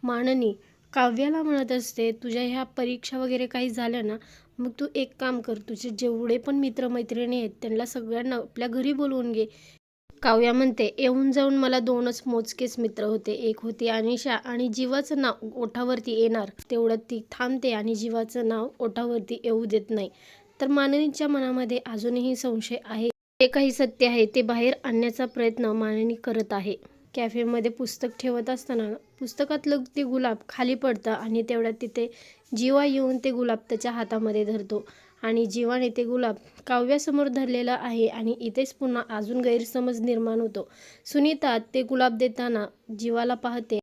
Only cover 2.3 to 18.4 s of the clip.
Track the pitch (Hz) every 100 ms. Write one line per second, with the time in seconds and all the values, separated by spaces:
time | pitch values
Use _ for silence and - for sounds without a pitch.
2.3 | 233 247 254 254 - 247 247 - 262 262
3.3 | 254 247 247 254 226 233 240 214 220 -
4.3 | - _ - 247 233 285 294 262 _ 254
5.3 | 254 226 214 208 214 247 208 247 226 233
6.3 | 240 262 277 269 226 254 247 240 233 240
7.3 | 247 220 - 233 220 240 254 226 233 247
8.3 | 247 - - 240 240 262 285 285 262 240
9.3 | 220 214 - - - _ _ _ - 269
10.3 | 226 240 240 262 220 220 - 262 254 269
11.3 | 269 277 269 262 254 233 247 247 233 262
12.3 | 233 226 - 254 247 226 - 208 214 214
13.3 | 208 226 220 226 226 233 226 220 240 269
14.3 | 226 262 240 247 220 254 269 285 294 262
15.3 | - 220 254 233 240 247 247 233 220 226
16.3 | 226 202 - - 233 233 226 226 233 220
17.3 | - 247 262 262 226 214 220 226 226 226
18.3 | 247